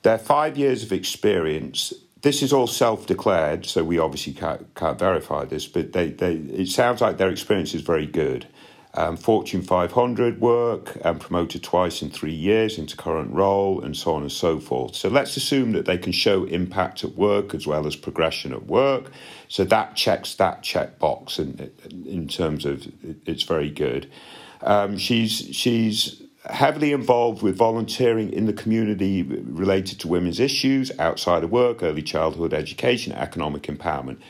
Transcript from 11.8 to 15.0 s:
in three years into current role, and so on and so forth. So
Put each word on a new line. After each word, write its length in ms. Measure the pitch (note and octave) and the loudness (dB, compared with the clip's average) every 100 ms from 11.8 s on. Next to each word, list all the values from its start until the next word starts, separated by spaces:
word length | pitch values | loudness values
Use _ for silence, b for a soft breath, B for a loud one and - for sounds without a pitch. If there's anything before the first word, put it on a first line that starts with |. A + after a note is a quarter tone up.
| F2 - | 2 -2
in 100 | D2 | -8
three 220 | - D#2 | -6 -6
years 440 | D#2+ F2+ A2 A2 - | -2 2 4 2 -2
into 200 | D2+ - | -10 -8
current 360 | - D#2+ G#1 | -4 -2 -2
role, 480 | C2+ G2 G2 G2 F#2+ | 2 4 4 2 -2
and 140 | D2 | -4
so 180 | D2 E2+ | -4 -2
on 80 | D#2 | -2
and 100 | C#2+ | -2
so 280 | - F2 D#2 | -2 0 0
forth. 360 | - B1+ B1 | -2 -4 -4
So 120 | - | -4